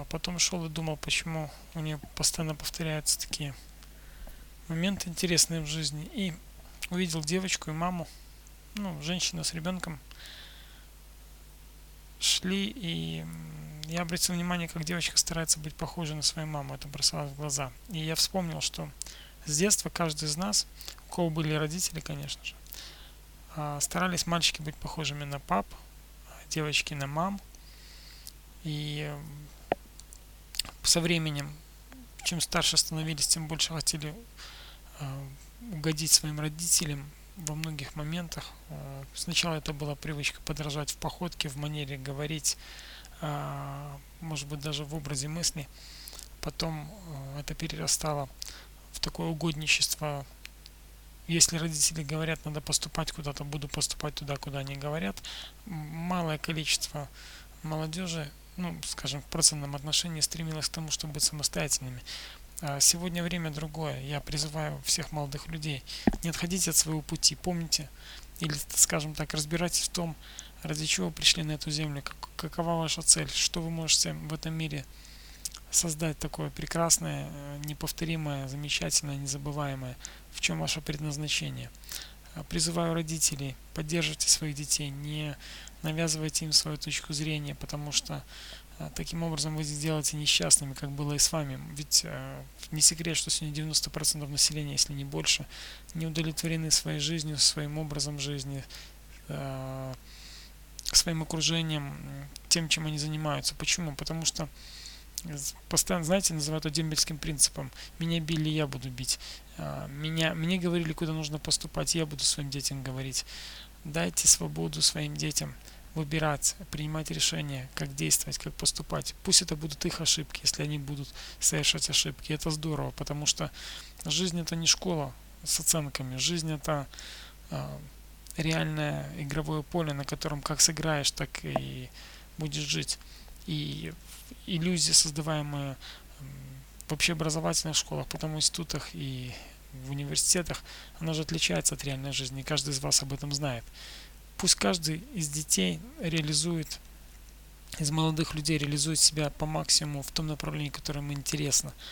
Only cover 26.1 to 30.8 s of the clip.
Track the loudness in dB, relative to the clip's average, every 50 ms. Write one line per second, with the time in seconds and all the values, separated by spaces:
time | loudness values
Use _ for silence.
26.1 | -18 -18 -18 -18 -16 -14 -8 -4 0 0 2 4 4 4 4 2 0 -2 -2 0
27.1 | 2 2 2 2 2 -2 -6 -10 -16 -18 -18 -18 -18 -18 -18 -18 -18 -18 -18 -18
28.1 | -18 -16 -14 -14 -16 -16 -18 -18 -16 -8 -6 -4 -2 -2 -2 -2 -2 -2 -4 -4
29.1 | -4 -6 -8 -10 -10 -12 -12 -14 -14 -10 -4 -4 -4 -4 -4 -18 -18 -18 -18 -16
30.1 | -18 -18 -18 -18 -20 -20 -18 -12 -6 -6 -4 -4 -4 -2